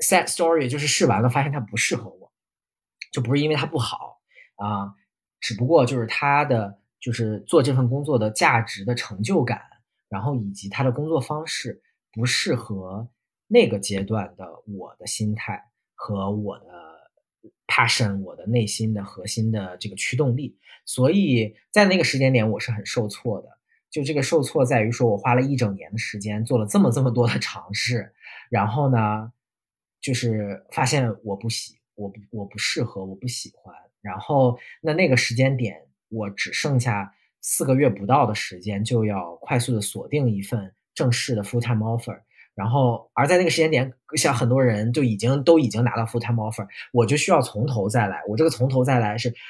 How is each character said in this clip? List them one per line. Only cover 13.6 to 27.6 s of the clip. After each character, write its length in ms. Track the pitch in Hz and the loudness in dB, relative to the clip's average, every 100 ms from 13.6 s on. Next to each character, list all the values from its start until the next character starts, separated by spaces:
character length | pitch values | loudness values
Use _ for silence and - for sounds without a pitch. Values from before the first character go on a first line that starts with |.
| 208 | 4
个 100 | 101 | 2
阶 220 | - 101 | -4 -4
段 320 | 98 110 - - | -2 -4 -4 -12
的 100 | 90 80 104 | -18 -18 -14
我 300 | 98 90 - | -14 -14 -14
的 100 | 90 | -10
心 260 | - 107 | -4 -4
态 360 | 107 - 92 - _ _ - | -4 -6 -10 -12 _ _ -14
和 360 | - 101 98 | -8 -4 -2
我 280 | 104 104 87 | -4 -6 -10
的 60 | - 87 80 80 _ _ _ _ 110 _ - | -14 -20 -20 -20 _ _ _ _ -20 _ -2
passion， 520 | - 120 - 107 98 | 2 2 2 0 -2
我 140 | 98 - | -6 -8
的 100 | - | 0
内 200 | 120 107 | 0 0
心 260 | - 110 | -2 -2
的 100 | 104 | -2
核 220 | 98 - 107 | -6 -12 -8
心 260 | - 110 | -2 0
的 260 | 110 95 90 | 0 -4 -10
这 120 | 104 | -12
个 60 | 98 | -8
驱 220 | - 127 | -4 0
动 180 | 143 123 | 0 0
力。 220 | 139 - _ - - | -4 -12 _ -20 -8
所 260 | - 127 | 2 4
以 440 | 190 175 123 107 - _ | 4 4 2 0 -6 _
在 140 | 208 202 | 4 6
那 120 | 185 | 4
个 60 | |
时 140 | 139 135 | 2 2
间 140 | 131 | 2
点 180 | 127 110 | 4 2
我 80 | 98 | 0
是 120 | - | -4
很 140 | 107 98 | -6 -6
受 220 | - 107 | -4 -4
挫 340 | - 120 98 | -4 -6 -6
的， 60 | - _ _ _ _ | -8 _ _ _ _
就 140 | - | -6
这 100 | 139 | -2
个 80 | 160 | -2
受 200 | - 165 | 2 2
挫 220 | 131 156 127 | 2 2 2
在 160 | 131 | 4
于 100 | 110 | 2
说 180 | 117 120 | 2 2
我 80 | 101 | 2
花 160 | 127 | 2
了 80 | 123 | 2
一 140 | 135 139 | 2 2
整 180 | 110 98 | 0 -2
年 160 | - | -8
的 60 | 110 | -8
时 200 | - 107 | -8 -8
间 240 | 104 104 113 | -6 -4 0
做 120 | 123 | 0
了 80 | 104 | 2
这 140 | - | 4
么， 120 | 139 | 4
这 100 | 127 | 4
么 100 | 131 | 2
多 160 | 117 117 | 2 2
的 100 | - | 0
尝 340 | - - | -4 -8